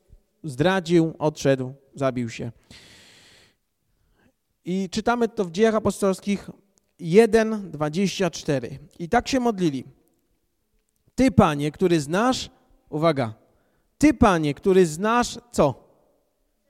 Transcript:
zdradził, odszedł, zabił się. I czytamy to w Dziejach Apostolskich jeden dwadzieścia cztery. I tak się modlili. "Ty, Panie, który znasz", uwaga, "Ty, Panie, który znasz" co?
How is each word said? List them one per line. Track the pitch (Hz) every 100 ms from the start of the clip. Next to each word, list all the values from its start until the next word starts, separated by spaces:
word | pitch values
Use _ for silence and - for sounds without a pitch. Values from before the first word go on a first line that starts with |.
| _ - _ _
zdradził, | 156 123 175 190 165 175 160 -
odszedł, | 156 151 139 131 127 135 _ -
zabił | 135 123 117
się. | - 120 - _ - - - - _ _ _ _ _ _ _ _ _ _ _ _ _ _ _ -
I | 190 185
czytamy | 220 240 240 226
to | 220 180
w |
Dziejach | 170 220 214
Apostolskich | 202 - 196 185 202 202 - - _ _ _ -
jeden | 170 196 226 226 220 214 185
dwadzieścia | 147 151 165 190 - 185
cztery. | - - 135 117 139 - -
I | 156
tak | 240 -
się | 262
modlili. | 240 196 170 131 - _ _ _ _ _ _ _ _ _ _ _ _ -
"Ty, | 262
Panie, | 208 175 143 147
który | - 185 165
znasz", | 139 185 254 233 - _ _ _ -
uwaga, | 151 165 135 113 - _ _ _ _ _ -
"Ty, | 294
Panie, | - 226 170 151
który | 135 196 185 170
znasz" | 156 214 240 233 233 _
co? | - 147 - _ _ _ _ _ _ _ _ _